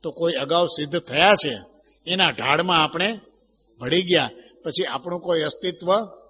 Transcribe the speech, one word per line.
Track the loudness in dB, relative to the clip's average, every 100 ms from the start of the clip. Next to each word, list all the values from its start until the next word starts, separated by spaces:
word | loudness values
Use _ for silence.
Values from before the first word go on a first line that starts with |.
તો | -10
કોઈ | -4 -4
અગાઉ | -2 0 0 2
સિદ્ધ | 0 0 -4
થયા | -4 4 6 6
છે | 4 -2 -12 _ _ _ -6
એના | 0 0
ઢાળમાં | 0 0 0 2 2
આપણે | 2 0 -4 -4 -14 _ _ _ _ _
ભળી | -2 -2
ગયા, | 2 2 2 -6 -20 _
પછી | -8 -6
આપણું | -4 -6 -8 -10
કોઈ | -2 -2
અસ્તિત્વ | 0 -4 -6 -8 -2 -2 -2 -14 -20